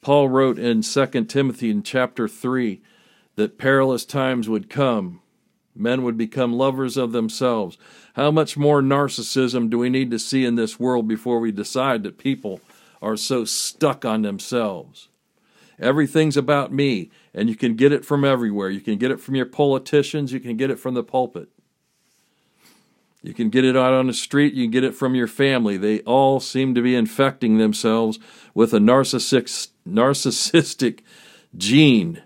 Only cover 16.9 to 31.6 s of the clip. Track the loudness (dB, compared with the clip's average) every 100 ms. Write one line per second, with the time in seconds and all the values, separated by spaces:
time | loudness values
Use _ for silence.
16.9 | -2 -6 _ _ -4 -4 0 -2 4 4
17.9 | 4 0 0 2 2 0 -2 -4 -4 -4
18.9 | -2 0 -2 -4 -4 -4 0 0 0 2
19.9 | 0 2 -4 -6 -6 -6 -4 -2 -2 -4
20.9 | -6 -2 -2 -2 -6 -18 _ _ _ _
21.9 | _ _ _ _ _ _ _ _ _ _
22.9 | _ _ _ -18 -4 0 2 4 4 4
23.9 | 2 0 -4 -2 2 2 2 -2 0 0
24.9 | -2 -2 0 -2 0 2 2 0 0 0
25.9 | -2 2 2 4 2 -2 -2 0 2 2
26.9 | 2 0 2 0 0 2 4 2 0 0
27.9 | 0 -2 -4 -14 -20 -10 0 2 4 6
28.9 | 4 4 -2 0 0 0 -10 -12 _ -6
29.9 | 0 2 2 -2 -2 2 2 2 -2 -4
30.9 | -4 _ -20 -20 -20 _ -8